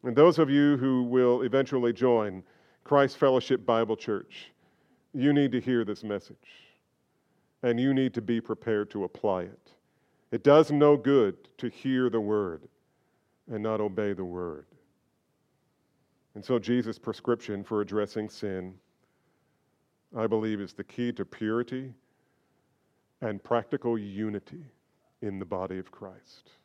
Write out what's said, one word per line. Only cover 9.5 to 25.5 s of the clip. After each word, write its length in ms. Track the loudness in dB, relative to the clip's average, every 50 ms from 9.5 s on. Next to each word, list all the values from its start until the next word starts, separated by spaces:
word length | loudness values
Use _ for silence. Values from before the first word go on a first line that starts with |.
| -12 -20 _ _ _ _ _ _ _ _ _ _ _ _ _ _
It 120 | -8 0 4
does 280 | 6 8 8 6 6
no 260 | 4 4 6 6 6 6
good 380 | 4 4 4 4 4 4 0 -6 _ -20 _ -10
to 100 | -10 -10
hear 420 | -10 -8 -4 -2 0 0 0 0
the 120 | 0 0
word 400 | -2 0 0 0 -2 -2 -6 -10 -14 -20 _ _ _ _ _ _ _ _ _ _ _ _ _ _ _ -12
and 100 | -10 -6
not 200 | -4 -4 -2 -2
obey 320 | -2 -4 -2 -2 -4 -4 -4
the 100 | -4 -6
word. 420 | -8 -8 -8 -8 -8 -10 -12 -16 _ _ _ _ _ _ _ _ _ _ _ _ _ _ _ _ _ _ _ _ _ _ _ _ _ _ _ _ _ _ _ _ _ _
And 100 | -18 -4
so 140 | -2 -2 -2
Jesus' 400 | 0 0 0 0 0 -4 -8 -8
prescription 680 | -8 -8 -8 -6 -2 -2 -2 -2 -2 -10 -8 -8 -8
for 180 | -4 -4 -4
addressing 480 | -2 -2 -2 -4 -4 -4 -6 -8 -8 -8
sin, 440 | -10 -10 -8 -8 -8 -8 -10 -12 -16 -20 _ _ _ _ _ _ _ _ _ _ _ _ _ _ _ _ _ _ _ _ _ _ _ _ _ _ -8
I 100 | -4 -2
believe, 360 | -2 -2 -2 -2 -2 -4 -6
is 120 | -8 -10 -12
the 100 | -14 -16
key 280 | _ -8 -6 -6 -6
to 140 | -4 -6 -10
purity 680 | -10 -8 -8 -6 -4 -2 -4 -4 -6 -8 -12 -12 -14 -18 _ _ _ _ _ _ _ _ _ _ _ _ _ _ _ _ _ _ _ _ _ _ _ _ _
and 220 | -8 -6 -6 -8 _
practical 540 | -2 -2 -2 0 -2 -8 -4 -4 -4 -4 -4
unity 680 | -6 -8 -8 -6 -6 -6 -6 -8 _ -12 -20 -20 -20 -20 _ _ _ _ _ _ _ _ _ _
in 160 | -10 -8 -8 -8
the 80 | -8
body 320 | -8